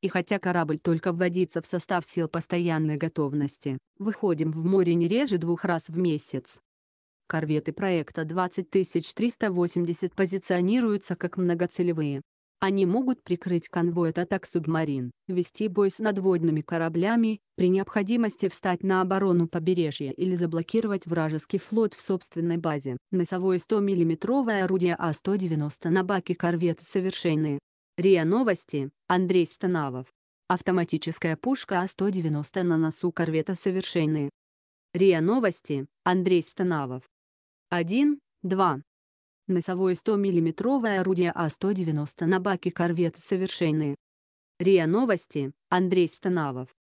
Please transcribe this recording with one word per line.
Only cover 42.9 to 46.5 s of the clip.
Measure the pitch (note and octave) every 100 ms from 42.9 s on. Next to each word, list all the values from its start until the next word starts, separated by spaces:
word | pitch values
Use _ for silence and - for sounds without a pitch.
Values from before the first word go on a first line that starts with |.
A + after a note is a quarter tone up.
| E3+ E3+ -
совершенны. | - F#3+ F#3 - E3+ D#3 D3+ C#3+ _ _ _ _ _ _
риа | F3+ F#3+ D#3+
Новости, | G3 B3+ F#3 - - C#3 - _
Андрей | F3+ F#3 F#3 E3
Станавов. | - F#3+ F3+ D3